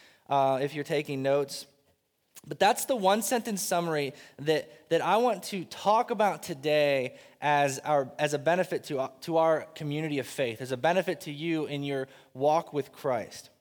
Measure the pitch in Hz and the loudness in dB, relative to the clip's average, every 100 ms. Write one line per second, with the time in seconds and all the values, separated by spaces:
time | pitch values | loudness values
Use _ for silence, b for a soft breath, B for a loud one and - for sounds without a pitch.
0 | b b b 139 135 131 143 147 143 151 | b b b 2 2 2 -2 -4 -4 -2
1 | 151 135 135 139 139 - - _ _ _ | -2 -2 2 2 0 -6 -14 _ _ _
2 | _ _ _ - - 151 196 247 - 262 | _ _ _ -20 -12 2 2 2 0 2
3 | 185 208 220 247 233 202 - 175 170 156 | 4 4 2 -2 -2 -4 0 0 0 -2
4 | 139 B B B 143 151 - - - 165 | -2 B B B 0 0 0 -14 -2 0
5 | 143 208 247 190 - 196 160 - 196 214 | 4 4 2 0 -4 -8 -8 -4 2 2
6 | 233 214 208 160 - 147 147 151 147 139 | 2 2 0 0 -8 -6 2 4 4 2
7 | 127 B B B 143 147 143 135 - 147 | 0 B B B 2 4 2 0 0 0
8 | 127 - 147 143 135 180 180 143 - 139 | 0 -2 -2 0 2 2 0 -4 -4 -4
9 | 131 - - 160 160 156 - - 151 147 | -4 -6 -2 2 4 2 -2 -10 -6 -4
10 | 160 143 123 - 127 113 127 127 156 180 | -2 -4 -4 -4 -4 -4 -6 -2 2 2
11 | 180 170 - 143 165 160 143 143 143 139 | 0 -4 -6 -8 -4 -2 -2 -4 -4 -4
12 | 131 B B 131 143 160 165 147 - - | -6 B B -2 2 2 0 -6 -6 -6
13 | 143 120 92 - - _ | -2 -2 -4 -14 -20 _